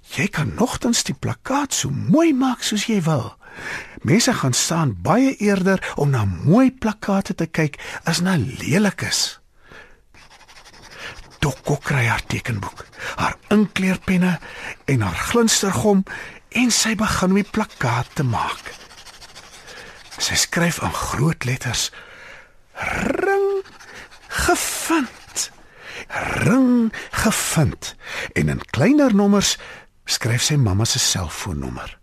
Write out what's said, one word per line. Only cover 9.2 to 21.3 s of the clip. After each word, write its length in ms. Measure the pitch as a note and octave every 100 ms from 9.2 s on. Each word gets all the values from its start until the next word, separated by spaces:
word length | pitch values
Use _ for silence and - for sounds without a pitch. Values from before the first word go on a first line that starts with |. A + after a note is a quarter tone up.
| - - _ _ - - - - _ - - - - - - - - - - - - -
Toko 380 | C#3+ - - D3
kry 300 | - C#3 A#2
haar 160 | A2 -
tekenboek, 600 | A2 - G#2+ G2 - - - - -
haar 220 | - - -
inkleurpenne 840 | G#3 G#3 - F#3 F3+ - F#3 F3+ E3+ - - - - -
en 160 | C3
haar 180 | G2 D#2+ -
glinstergom 720 | A#3 A3+ - G3 A#2+ G#3 G3 G3 - - - _
en 220 | A3 B3
sy 240 | - A3 G#3
begin 380 | G#3+ - F#3 G3
om 40 |
die 120 | G3
plakkaat 640 | - G#3+ - B2+ A#2+ - -
te 60 | C3
maak. 480 | A2 - - - - - - - - - - - - - - - - - -
Sy 180 | - F2+
skryf 460 | - - E3+ -
in 100 | F2+
groot 540 | - - - D3+